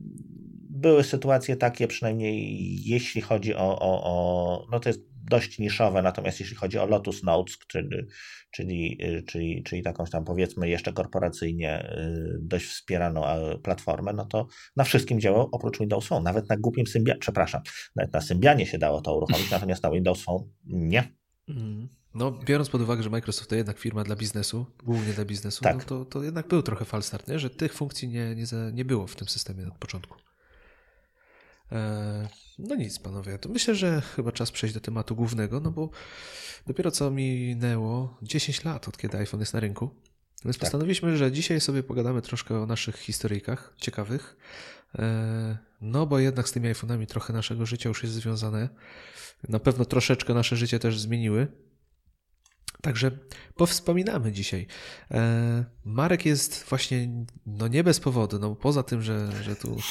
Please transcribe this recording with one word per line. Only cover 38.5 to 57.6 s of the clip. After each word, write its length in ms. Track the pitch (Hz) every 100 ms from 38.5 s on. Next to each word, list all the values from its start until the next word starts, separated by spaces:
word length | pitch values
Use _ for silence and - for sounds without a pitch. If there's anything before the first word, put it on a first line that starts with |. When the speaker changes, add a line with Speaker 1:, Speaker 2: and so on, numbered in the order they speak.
| 135
Speaker 2:
lat, 240 | 165 143 -
od 100 | -
kiedy 200 | 104 101
iPhone 220 | 101 104
jest 140 | 107
na 60 | 110
rynku. 300 | 107 101 123 - _ _ _ -
Więc 120 | 123 123
Speaker 1:
Tak. 40 |
Speaker 2:
postanowiliśmy, 560 | - 143 165 180 170 156
że 160 | 135
dzisiaj 280 | 135 170 160
sobie 220 | - 139
pogadamy 400 | 131 123 117 127
troszkę 360 | - 120 - 113
o 40 | 110
naszych 300 | 113 - -
historyjkach 800 | - 107 110 104 - 127 - -
ciekawych. 600 | - 110 104 127 - - - - - - _ -
E, 600 | 110 110 113 113 113 110 - _
no 260 | 107 127 156
bo 120 | 139
jednak 300 | 135 127 117
z 40 |
tymi 160 | 123 117
iPhone'ami 380 | 113 113 120 110
trochę 260 | 113 -
naszego 340 | 113 107 117 113
życia 220 | 117 120
już 140 | 110
jest 120 | 117
związane. 540 | 113 113 110 110 107 123 - - - - - - - -
Na 100 | 107
pewno 260 | - 120
troszeczkę 500 | 120 127 - 127 -
nasze 220 | 120 113 117
życie 220 | 117 117
też 200 | 117 110
zmieniły. 480 | 110 117 113 107 139 - - _ _ _ _ _ _ _ _ _ - -
Także 280 | 160 113 131 131 - - - -
powspominamy 760 | 170 - - 175 196 202 113
dzisiaj. 340 | 98 98 92 107 - - - -
E, 540 | 117 113 117 117 117 120 -
Marek 420 | 107 110 165 170 156
jest 380 | 143 - - -
właśnie, 400 | 131 - 127 123 120 117 - -
no 220 | 104